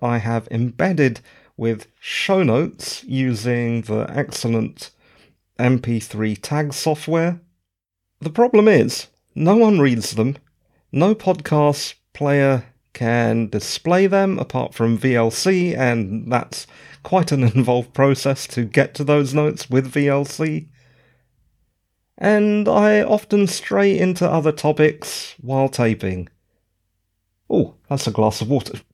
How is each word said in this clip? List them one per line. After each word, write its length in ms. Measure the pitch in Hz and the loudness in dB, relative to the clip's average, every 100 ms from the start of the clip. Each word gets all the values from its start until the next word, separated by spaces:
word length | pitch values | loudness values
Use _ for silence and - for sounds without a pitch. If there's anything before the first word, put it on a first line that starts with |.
I 160 | 120 117 | -4 -2
have 300 | 110 117 - | -2 -4 -4
embedded 720 | 117 120 - 185 156 131 113 - _ _ - | -4 -2 -2 -2 2 0 -2 -12 _ _ -6
with 300 | 113 107 - _ | -4 -4 -10 _
show 440 | - - - 190 | -10 -6 0 2
notes 640 | 143 123 - - - - | 2 2 -2 -6 -12 -12
using 760 | - 131 127 110 123 120 117 117 | -6 -4 -2 -2 -2 -2 -2 -4
the 240 | 110 107 - | -4 -4 -4
excellent 840 | 147 143 - 120 113 113 - - _ _ _ _ _ _ - | -6 -6 -6 -2 -2 -4 -8 -20 _ _ _ _ _ _ -2
M 200 | 123 127 | 0 0
P 200 | 120 117 | 0 -4
three 380 | - 107 110 104 | -6 -4 -4 -4
tag 380 | - 147 147 | -4 -4 -4
software. 680 | - 165 156 - 165 170 170 _ _ _ _ _ _ _ _ | -4 -4 -4 -2 -2 -2 -4 _ _ _ _ _ _ _ _
The 100 | 160 | -4
problem 380 | 220 247 214 214 | 0 4 6 6
is, 400 | 160 - - - _ _ | 6 4 -2 -12 _ _
no 220 | 147 165 220 | 0 4 6
one 240 | 220 190 | 6 6
reads 320 | 139 117 - | 4 2 -2
them, 240 | 131 135 143 _ _ _ _ _ | -2 -2 -4 _ _ _ _ _
no 220 | 135 190 | 0 2
podcast 800 | 214 185 170 147 151 147 143 - - _ | 2 -2 -2 0 2 2 0 -6 -14 _
player 520 | - 147 143 139 127 - _ _ - | -4 0 2 2 0 -4 _ _ -6
can 500 | 117 120 113 113 107 | -2 0 0 0 -2
display 560 | 107 - - 165 180 190 | -4 -6 -6 0 2 2
them 320 | 196 196 - | 2 0 -2
apart 340 | - 127 - | -4 -6 -6
from 240 | - 113 113 | -2 0 0
V 180 | 131 | 0
L 160 | 120 113 | 2 0
C, 440 | - 190 185 175 | 0 0 0 0
and 580 | 127 127 117 95 110 113 | 0 0 0 -4 -6 -2
that's 340 | 123 - - - - - - | -4 -4 -12 -18 -20 -20 -20
quite 280 | - 185 175 | -2 0 0
an 120 | 139 | 2
<laughs> 120 | 120 | 2
involved 380 | 127 123 123 117 | 2 2 0 -2
process 540 | - 139 135 139 135 - | 0 2 2 -2 -4 -6
to 180 | 123 | -6
get 300 | 110 139 135 | -2 0 0
to 100 | - | -2
those 300 | 143 147 135 | 0 2 2
notes 340 | 147 151 - - | 0 -2 -4 -2
with 180 | 127 131 | -2 0
V 220 | 147 143 | 0 0
L 160 | 139 | 0
C. 460 | 139 - 156 156 156 _ _ _ _ _ _ _ _ _ _ _ _ _ _ - | -2 -4 -4 -4 -10 _ _ _ _ _ _ _ _ _ _ _ _ _ _ -2
And 500 | 196 214 208 208 208 | 2 4 4 2 2
I 360 | 208 214 214 | 4 4 4
often 460 | - 214 - 208 202 | 2 0 2 2 2
stray 500 | - - 202 202 185 | -2 -2 2 2 2
into 280 | 185 180 180 | 0 0 0
other 240 | 160 151 | 2 0
topics 840 | 151 151 151 151 151 - - - - | 0 0 2 2 0 -10 -12 -14 -12
while 260 | 120 135 135 | -4 0 0
taping. 640 | - 117 107 98 90 85 _ _ _ _ _ _ _ _ _ _ _ - | 0 0 0 -4 -6 -10 _ _ _ _ _ _ _ _ _ _ _ -4
Oh, 240 | 190 - - - | -2 -2 -6 -6
that's 160 | 139 - | -4 -2
a 40 | |
glass 300 | 110 107 - | 0 0 0
of 80 | 110 | -2
water. 320 | 135 - - - | -2 -4 -12 -18